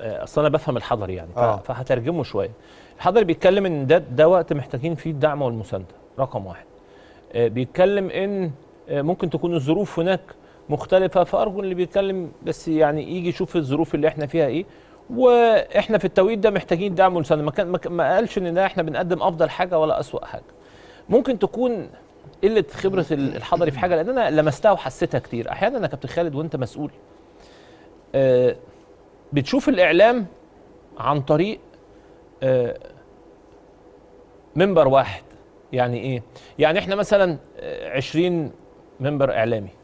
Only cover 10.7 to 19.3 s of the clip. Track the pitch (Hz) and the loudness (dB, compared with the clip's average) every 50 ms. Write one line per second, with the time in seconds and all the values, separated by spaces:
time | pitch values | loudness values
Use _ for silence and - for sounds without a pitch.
10.7 | 147 147 - - 190 190 190 180 - 185 170 - - 208 226 214 185 202 202 190 | -6 -6 -2 2 2 4 4 4 2 0 0 2 0 -2 -2 -2 -4 -6 -6 -6
11.7 | 185 175 180 170 - 196 196 196 190 190 175 151 - - - - 160 - - 165 | -4 -4 -4 -2 0 -2 0 0 -4 -6 -8 -10 -12 -12 -8 -8 -8 -6 -4 -2
12.7 | 160 156 156 147 147 156 131 90 160 185 170 180 170 - 190 - - 175 151 127 | 2 4 4 2 2 -2 -4 -6 -6 -4 -4 -4 -4 -4 -6 -2 -2 -2 -2 0
13.7 | 139 147 165 - - 151 147 156 123 147 151 135 - 165 156 135 117 160 196 - | -2 -2 -2 -2 -2 0 0 0 0 -2 -8 -4 0 0 0 0 0 -4 -6 -8
14.7 | - - - - - - - - 247 233 254 247 240 240 233 226 220 185 - - | -16 -20 -20 -20 -20 -20 -16 -10 -2 4 4 6 6 6 6 4 4 2 0 0
15.7 | - 202 202 - 220 202 - 180 - 208 185 208 233 208 190 214 202 196 - - | 0 -2 0 2 -2 0 0 0 2 2 2 2 2 2 0 2 0 0 -2 -2
16.7 | 208 160 196 208 175 175 190 185 180 175 147 - 165 151 151 151 143 - 196 175 | -2 -2 -2 -4 2 4 2 4 4 0 0 0 0 0 0 -4 -2 -4 -4 -2
17.7 | 180 170 - - 175 175 160 131 170 196 233 - - 208 185 175 165 180 190 185 | -4 -4 -4 -6 -4 -2 0 2 2 2 0 0 -4 -4 -4 -2 0 0 0 0
18.7 | - 185 165 160 151 117 180 170 185 170 - 190 | 0 -4 -4 -4 -4 -4 -2 -2 -2 0 0 -2